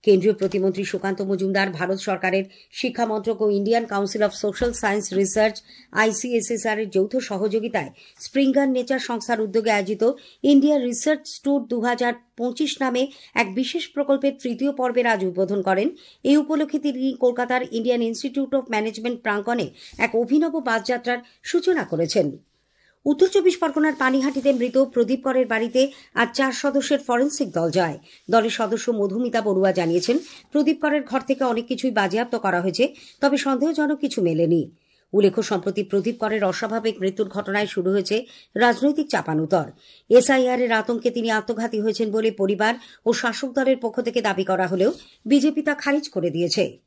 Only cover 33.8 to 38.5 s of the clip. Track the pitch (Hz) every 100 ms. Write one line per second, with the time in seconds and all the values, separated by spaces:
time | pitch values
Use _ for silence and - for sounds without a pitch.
33.8 | 302 302 285 - 175 160 170 170 135 _
34.8 | _ _ _ 202 202 196 - 196 202 196
35.8 | 196 202 202 233 214 214 196 180 220 226
36.8 | 226 208 190 196 196 190 202 202 208 -
37.8 | 180 196 190 214 254 - _